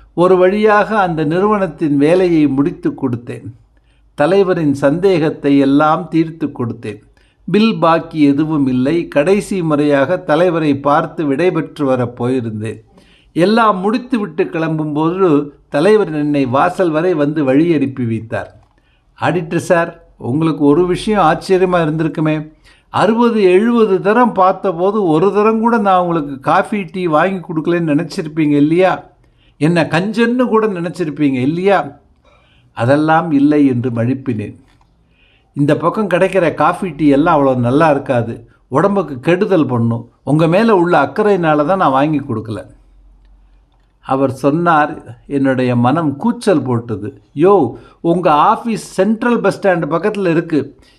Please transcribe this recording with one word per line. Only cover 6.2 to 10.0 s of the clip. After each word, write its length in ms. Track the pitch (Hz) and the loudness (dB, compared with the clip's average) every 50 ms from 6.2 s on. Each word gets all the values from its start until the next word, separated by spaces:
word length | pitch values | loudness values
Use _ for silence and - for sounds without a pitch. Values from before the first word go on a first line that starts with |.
| 165 160 160 160 151 | -2 -2 -4 -8 -8
கொடுத்தேன். 540 | 139 - - 123 117 110 - - 110 101 - _ _ _ _ _ _ _ _ _ - | -8 -6 -6 -6 -6 -8 -8 -12 -14 -14 -14 _ _ _ _ _ _ _ _ _ -2
பில் 280 | 165 208 220 226 214 165 | 2 2 2 2 0 2
பாக்கி 440 | 165 165 165 165 151 - - 156 | 2 2 2 2 -2 -4 -2 2
எதுவும் 440 | 147 143 139 143 160 151 160 147 139 | 2 2 2 2 0 0 0 0 0
இல்லை. 420 | 131 127 127 127 139 165 170 165 - | 0 0 0 0 0 0 -2 -4 -2
கடைசி 540 | - 143 147 185 196 208 175 - 208 185 | -2 0 2 2 2 0 0 -2 -4 -2
முறையாக 540 | 165 160 151 147 151 147 143 139 | -2 0 0 0 2 2 2 2